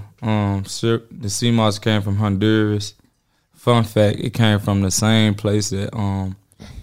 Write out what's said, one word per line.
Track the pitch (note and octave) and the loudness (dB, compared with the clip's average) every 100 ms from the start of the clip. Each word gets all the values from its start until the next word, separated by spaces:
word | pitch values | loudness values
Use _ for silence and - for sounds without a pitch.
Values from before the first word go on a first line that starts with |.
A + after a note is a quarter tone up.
| G2+ _ | -6 _
Um, | A2 G#2+ G2+ G2 G2 | -2 0 0 -2 -6
sur-, | - A#2 A2+ - | -4 -2 -2 -4
the | - G#2 | -10 -8
sea | - A#2+ | -2 0
moss | A#2 G#2+ G#2 | 2 2 0
came | A2+ G#2+ | 0 0
from | G#2 G2 | 0 0
Honduras. | G#2+ F#2+ G#2+ A2 G#2+ G#2 G2+ - _ _ _ _ _ | 0 2 2 2 2 -2 -6 -14 _ _ _ _ _
Fun | _ - A#2+ | _ 2 2
fact, | A2+ A2 G#2 - | 2 2 2 2
it | - | -4
came | - A2 G#2 | 0 2 2
from | G#2 G2 | 2 0
the | F#2+ | 0
same | - A2 A2 A2 G2+ | 0 2 4 2 2
place | G#2 G#2 G2+ | 0 -2 -2
that, | G2 G#2 A2 | -6 -6 -4
um, | G2+ G2 F#2+ F#2+ _ _ - - | -4 -4 -6 -10 _ _ -20 -18